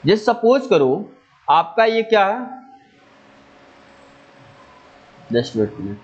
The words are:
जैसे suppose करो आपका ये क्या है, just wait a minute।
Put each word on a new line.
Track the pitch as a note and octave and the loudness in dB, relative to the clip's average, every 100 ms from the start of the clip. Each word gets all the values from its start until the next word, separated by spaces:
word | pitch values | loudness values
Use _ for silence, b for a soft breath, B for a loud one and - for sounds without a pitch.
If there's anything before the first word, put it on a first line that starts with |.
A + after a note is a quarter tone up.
जैसे | C#3+ G#3+ | 2 0
suppose | A3+ A3+ A3+ C4 B3+ | 0 0 2 2 2
करो | E3+ C3+ D#3+ G#3 - _ _ - | 2 2 0 -6 -18 _ _ 0
आपका | D#3 - - A3+ | 0 2 0 0
ये | A3+ | 0
क्या | A3+ A3 G3 | 0 2 2
है, | A#3 B3+ - - - _ _ _ _ _ _ _ _ - - - - - - - - - - - - - - - - - | -2 -10 -16 -20 -20 _ _ _ _ _ _ _ _ -20 -20 -20 -20 -20 -20 -20 -20 -20 -20 -20 -20 -20 -20 -20 -20 -4
just | A#2 A#2+ | -4 -2
wait | A2 G#2 | -4 -4
a | - | -4
minute। | G2 G#2 | -12 -14